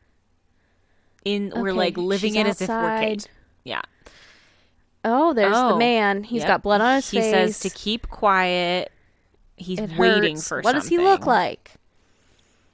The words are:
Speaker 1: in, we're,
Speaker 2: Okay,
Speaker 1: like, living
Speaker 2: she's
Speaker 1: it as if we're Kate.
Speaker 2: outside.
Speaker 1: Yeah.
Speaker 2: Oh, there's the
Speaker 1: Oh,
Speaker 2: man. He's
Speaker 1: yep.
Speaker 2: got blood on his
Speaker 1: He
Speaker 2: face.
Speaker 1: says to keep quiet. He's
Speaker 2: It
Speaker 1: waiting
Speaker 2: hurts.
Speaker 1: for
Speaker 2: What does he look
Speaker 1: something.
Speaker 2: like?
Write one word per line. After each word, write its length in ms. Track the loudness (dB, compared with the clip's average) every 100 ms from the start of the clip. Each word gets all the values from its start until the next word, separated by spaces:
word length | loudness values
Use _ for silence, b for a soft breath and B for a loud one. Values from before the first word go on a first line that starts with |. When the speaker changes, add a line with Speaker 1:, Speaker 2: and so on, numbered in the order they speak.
| _ _ _ _ _ _ _ _ _ _ _ _ -6
Speaker 1:
in, 260 | -4 -4 -4
we're, 140 | -4
Speaker 2:
Okay, 80 | -2
Speaker 1:
like, 200 | -2 -2
living 360 | -4 -2 -2
Speaker 2:
she's 60 | 0
Speaker 1:
it 60 | -2
as 140 | -2
if 80 | -4
we're 300 | -2 -2 -2
Kate. 120 | -4 -4
Speaker 2:
outside. 100 | -10 _ _ _
Speaker 1:
Yeah. 180 | -10 -10 -10 _ b b b b b b b b b _
Speaker 2:
Oh, 300 | 0 2 2
there's 200 | 4 2 4
the 180 | 2
Speaker 1:
Oh, 40 | 2
Speaker 2:
man. 460 | 2 2 2 0
He's 180 | -4 -4
Speaker 1:
yep. 60 | 0
Speaker 2:
got 140 | 0
blood 160 | 2 2
on 160 | 4 2
his 140 | 0
Speaker 1:
He 100 | -2
Speaker 2:
face. 120 | 2
Speaker 1:
says 280 | 2 2 -2
to 80 | -8
keep 380 | -6 -6 -6 -8
quiet. 840 | -2 2 2 2 0 0 -2 -4 _ _ _ _ _ _ -16
He's 220 | -8 -6
Speaker 2:
It 180 | -4 2
Speaker 1:
waiting 380 | 4 4 2 -2
Speaker 2:
hurts. 120 | -6
Speaker 1:
for 140 | -2
Speaker 2:
What 120 | 0
does 140 | 0 0
he 100 | 2
look 240 | 4 2
Speaker 1:
something. 40 | 2
Speaker 2:
like? 420 | 0 0 -6 -18 _ _ _ _ _ _ _ _ _ _